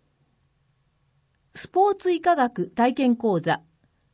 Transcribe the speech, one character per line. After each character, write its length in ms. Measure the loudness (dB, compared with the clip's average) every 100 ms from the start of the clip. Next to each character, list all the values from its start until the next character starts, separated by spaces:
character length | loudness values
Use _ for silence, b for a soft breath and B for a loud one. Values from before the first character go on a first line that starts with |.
| _ _ _ _ _ _ _ _ _ _ _ _ _ _ _
ス 140 | -18 -4
ポ 220 | 2 2
ー 60 | 0
ツ 160 | -2
医 80 | 0
科 160 | 0 0
学 360 | 0 -4 -6
体 240 | 0 0 2
験 200 | 0 0
講 240 | 0 0
座。 200 | -2 -4 _ _ _ _ _